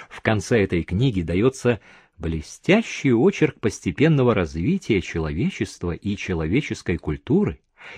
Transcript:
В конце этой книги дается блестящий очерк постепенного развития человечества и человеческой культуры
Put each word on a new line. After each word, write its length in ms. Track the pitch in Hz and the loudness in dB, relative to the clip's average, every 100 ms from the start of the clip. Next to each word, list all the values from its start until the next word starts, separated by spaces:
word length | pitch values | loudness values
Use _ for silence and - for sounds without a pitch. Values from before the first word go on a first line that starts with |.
| - | -18
В 120 | - | -6
конце 420 | - 110 - 117 | 0 0 2 2
этой 200 | 95 87 | 2 0
книги 380 | - 90 135 95 | -2 0 0 0
дается 600 | 80 90 127 - 120 110 - - _ - | -2 2 0 2 0 -2 -4 -20 _ -10
блестящий 920 | 82 80 - - - 214 - - 139 | -6 -6 -8 -6 2 2 0 -2 2
очерк 480 | 113 185 - 156 - | 4 4 2 0 0
постепенного 720 | 107 - - - 156 143 123 | -4 -4 -4 2 4 4 4
развития 680 | 101 82 80 107 190 - 101 | 2 0 -2 -2 -2 0 0
человечества 920 | - 85 78 78 170 - 104 - 87 | 0 -4 -4 -2 -2 -2 -6 -6 -6
и 240 | 80 101 101 | -4 -6 -6
человеческой 800 | - 85 78 127 - 87 - 85 | -4 -2 0 0 -2 -6 -4 -4
культуры 640 | - 71 - 175 180 73 _ _ - | -4 -6 0 2 0 -4 _ _ -20